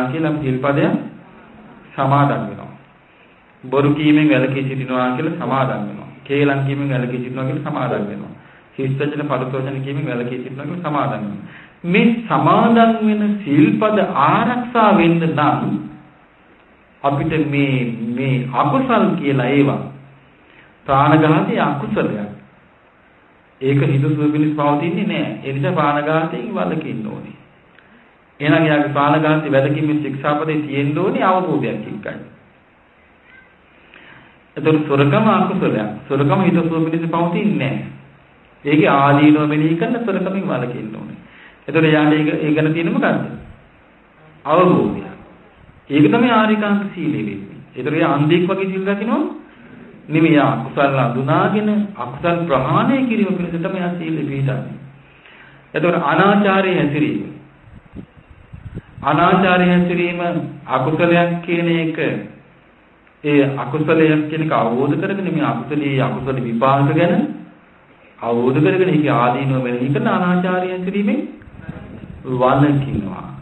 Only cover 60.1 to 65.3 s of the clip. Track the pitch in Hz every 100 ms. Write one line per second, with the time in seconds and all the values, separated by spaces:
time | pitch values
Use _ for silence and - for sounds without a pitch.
60.1 | 175 175 160 139 - - 127 160 156 170
61.1 | 170 170 170 170 170 170 165 160 156 135
62.1 | 113 101 - - _ _ _ _ _ _
63.1 | _ 147 147 139 135 - 156 156 160 156
64.1 | 156 151 160 156 127 113 120 143 143 196
65.1 | 202 180